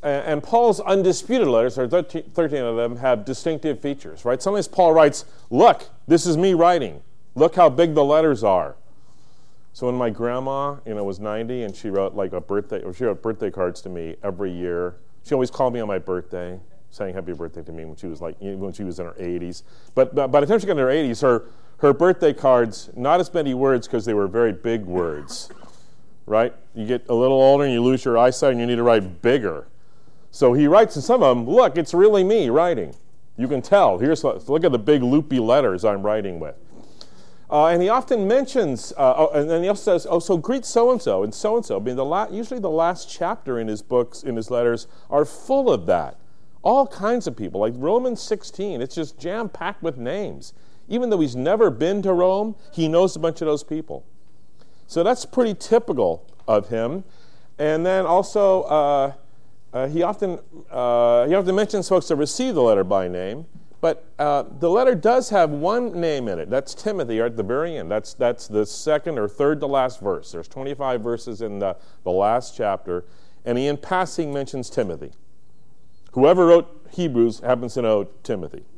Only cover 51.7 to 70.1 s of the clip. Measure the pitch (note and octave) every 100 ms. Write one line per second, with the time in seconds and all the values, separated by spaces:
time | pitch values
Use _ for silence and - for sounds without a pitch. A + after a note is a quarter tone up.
51.7 | A#2 D#3+ G3+ F#3+ F3 F3+ G3 G#3+ G#3+ -
52.7 | - D#3+ E3 F#3 F3 E3 E3 D#3+ D3+ -
53.7 | D#3 - C#2 - - - - - - -
54.7 | - - D#3+ F3+ B3 - - A#3 F#3+ -
55.7 | A3+ A3+ D3 F#2+ E2 - - - G#2+ G#2
56.7 | A#2 A2+ F3 F#3+ - - - - - D3+
57.7 | D#3 F3 F#3+ F3 F3+ F#3+ G#3+ G3+ F#3+ -
58.7 | D3+ C#3+ C#3+ C3+ C3+ - - - - -
59.7 | - C3+ D#3 F3+ G#3 G3 E3+ - D#3 -
60.7 | B2+ B2 A#2+ A#2+ A#2+ B2+ F#3+ F3+ F#3+ G#3+
61.7 | G#3 F3 F#3 - D3+ D3 - B3+ F3+ A#2+
62.7 | G2+ F#2 G2 F#2 F2+ F#2 B2 E3 - -
63.7 | - E3 - - - D3 C#3+ - C3 E3+
64.7 | G3 C4 G#3+ G#3 B3+ B3 G3+ D#3+ C#3+ E3
65.7 | A#3 A#3+ F3 E3+ C#3+ A#2+ F2 D#2 B2+ C#3
66.7 | - G#3+ G3+ B2+ A2+ A#2+ A#2 G2+ B2+ E3+
67.7 | D3+ E2 G#2+ G#2 - B2 A#2+ - G#2+ G#2
68.7 | - - D3+ E3+ C#3+ G#2 - C#3+ D3+ C#3+
69.7 | C#3 C3 B2 G2